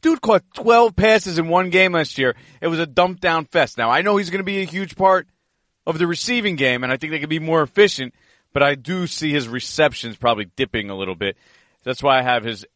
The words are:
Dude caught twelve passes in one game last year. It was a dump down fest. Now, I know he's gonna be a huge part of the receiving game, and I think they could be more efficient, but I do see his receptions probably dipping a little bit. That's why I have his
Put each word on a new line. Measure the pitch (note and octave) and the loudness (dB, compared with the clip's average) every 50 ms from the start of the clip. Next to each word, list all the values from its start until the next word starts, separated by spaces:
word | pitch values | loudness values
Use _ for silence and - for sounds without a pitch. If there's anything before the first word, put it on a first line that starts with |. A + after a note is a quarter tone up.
Dude | - D#4+ E4 C4+ - | 2 0 0 0 2
caught | A3 A3 F#3 - _ _ | 2 2 2 2 _ _
twelve | - - A3+ A#3 A#3 A#3 A3+ F#3 | -4 2 4 6 6 6 4 2
passes | - F#3+ A3 A3 G#3+ - G3 F3 D#3+ | 2 4 4 4 4 2 -2 -4 -2
in | E3 E3 | -2 2
one | E3 F3+ F#3 F#3 | 0 0 0 2
game | E3+ F#3 F#3 F#3 F3 | 2 4 4 4 2
last | E3 D3+ - - | 0 -2 -2 -2
year. | - C3+ B2+ A2+ - - _ _ _ - | -2 -2 -2 -2 -2 -12 _ _ _ -4
It | E3+ | -4
was | E3 D#3+ | -2 -2
a | E3+ | -4
dump | D#3 B2+ F3+ F3 F3+ F#3 F3 | -2 2 2 2 2 0 -2
down | - F3+ E3 E3 D#3 | -2 0 0 0 -2
fest. | - - E3+ C#3+ A#2 - | -2 0 0 0 0 0
Now, | - A#2 A2+ | -2 0 2
I | A#2+ D3 | 2 2
know | F3+ G#3 G#3 | 2 2 0
he's | G3+ G3+ E3+ | 0 0 -2
gonna | F3 G3 F#3+ | -6 -6 -4
be | F#3 G3 G3 F#3+ | -4 -4 -4 -6
a | |
huge | E3+ D#3 F#3 G3 E3+ - | -6 -6 -8 -8 -8 -4
part | - F#3+ F#3+ F#3+ F#3 - _ _ _ _ _ _ _ _ _ _ _ _ | 0 4 4 4 4 0 _ _ _ _ _ _ _ _ _ _ _ _
of | - E3 D#3+ | -6 -2 -2
the | F3 | -2
receiving | E3+ E3+ - - - B3 A#3+ G#3 G#3 F3+ | -2 -2 -4 -4 -2 -2 -2 0 -2 -2
game, | C#3+ C3+ C3 B2 B2 B2+ | 0 0 0 0 0 -2
and | B2+ C3 | -4 -4
I | |
think | C3 D#3 D#3 D#3 | -4 -4 -8 -6
they | D#3 | -6
could | C#3+ D3+ | -6 -4
be | D#3 D#3+ | -6 -6
more | D#3 D#3+ D#3+ E3 D3+ | -2 0 0 0 0
efficient, | C3 _ - G#3 G3 - - C3 B2 _ _ _ _ _ _ _ _ _ | 0 _ 4 4 4 4 -2 -10 -10 _ _ _ _ _ _ _ _ _
but | C#3 | 2
I | C#3 C#3+ C#3+ | 2 2 2
do | C#3 A#2+ - F#3 F#3 F3+ | -2 -6 -8 -6 -4 -4
see | D#3+ - - D#3 D#3 | -6 -6 -6 -4 -2
his | D3 D3 C3 | -2 -2 -4
receptions | A2+ A#2 B2+ - - - - D#3 D3 B2 - - A#2 G#2+ | -4 -8 -10 -10 -8 -2 0 0 0 0 -4 -12 -12 -12
probably | _ - A#2+ A#2 G#2 G#2 F2 _ | _ 0 0 0 0 -4 -10 _
dipping | - C3 A2 - A2+ G#2 G2+ | -6 -6 -4 -4 -6 -6 -6
a | G2 | -8
little | F#2+ G2 F#2 F#2 | -8 -8 -8 -6
bit. | E2 G2+ G2 F#2+ _ _ _ _ _ _ _ _ _ _ | -4 -4 -6 -6 _ _ _ _ _ _ _ _ _ _
That's | B2+ B2+ - C3+ | -8 -8 -2 0
why | C#3+ C3+ C3 | 2 2 2
I | B2+ | 2
have | B2+ B2 A#2+ G#2+ | 2 0 0 -2
his | A#2 A2+ F#2+ G2 _ _ | -4 -8 -10 -14 _ _